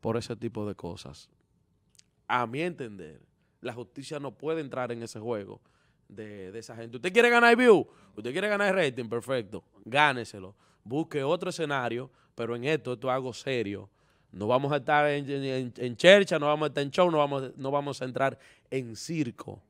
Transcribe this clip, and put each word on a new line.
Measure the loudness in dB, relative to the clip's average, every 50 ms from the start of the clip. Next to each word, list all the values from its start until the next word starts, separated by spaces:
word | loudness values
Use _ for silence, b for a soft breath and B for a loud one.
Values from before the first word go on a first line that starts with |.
por | -2 -2 -2
ese | -2 -4 -6 -10
tipo | -8 -8 -8 -6 -6 -8
de | -8 -8
cosas. | -8 -10 -12 -12 -12 -14 -18 -18 -20 -20 _ _ _ _ _ _ _ _ _ _ _ _ _ _ _ _ _ _ _ _ _
A | 0 0 0
mi | -2 -2 -4 -4
entender, | -4 -4 -8 -12 -12 -12 -14 -16 -16 -18 -20 _ _ _ _ _ _ _ _
la | -10 -10 -10
justicia | -10 -14 _ _ -16 -12 -10 -10 -8
no | -8 -10
puede | -12 _ -6 -4 -4 -4
entrar | -4 -6 -6 -6 -4 -4 -6
en | -8 -8
ese | -12 -12 -10
juego | -6 -4 -4 -4 -6 -10 -14 -18 _ _ _ _ _ _ _ _ _ _
de, | -18 -16 -14 -14 -14 -14 -14 -14 -14
de | -16
esa | -16 -16 -16
gente. | -14 -14 -14 -14 -6
¿Usted | -6 2 4
quiere | 6 6 6
ganar | 6 6 8 8 8
view? | 8 10 8 8 8 6 b b b b b b
¿Usted | -10 -10 -6
quiere | -4 -4 -2 -2
ganar | 0 0 2 2 2
rating? | 2 2 0 -2 -4 -8 -6
Perfecto, | -6 -6 -4 -2 -4 -4 -4 -6 -12 -14 _ _ _ -20 -14
gáneselo. | -2 4 4 4 4 4 0 -6 -10 -12 -14 -14 -14 -18 b b b b b b
Busque | -6 -4 -4 -4 -2 -4 -4 0
otro | 0 -2 -2 -2 -6
escenario, | -6 -4 -4 -4 -2 -2 -2 -2 -4 -4 -8 -10 b b b b b
pero | -8 -6 -6 -6
en | -4 -2
esto, | -2 -2 -2 -2 -6 -8
esto | -4 -2 -2
es | -2
algo | -2 -2 -6 -8
serio. | -8 -6 -4 -2 -2 -2 -2 -4 -8 -10 -16 _ _ _ _ _ _ _ _
No | -10 -6 0
vamos | 2 2 2 2 2 -2
a |
estar | -2 0 2 4 4 4 4
en, | 2 -2 -4 -4
en, | -6 -4 -4
en, | -2 -2 -4 -4 -6 -8
en | -6 -6 -6 -6
chercha, | 6 8 10 10 10 8 4 0 0
no | 2
vamos | 0 0 0 0
a | -2
estar | -2 -2 -4
en | -2 2
show, | 4 4 4
no | 6 2
vamos, | 2 2 0 -4 -6 -6 -10
no | -8 -6 -2 -2
vamos | -2 -2 -2 -6 -6
a | -6
entrar | -8 -2 0 0 0 -2 b b b b b b b
en | -6 -6 -6 -6 -12
circo. | -12 -10 -6 -4 -4 -4 -4 -6 -12 -14 -14 -16 -16 _ _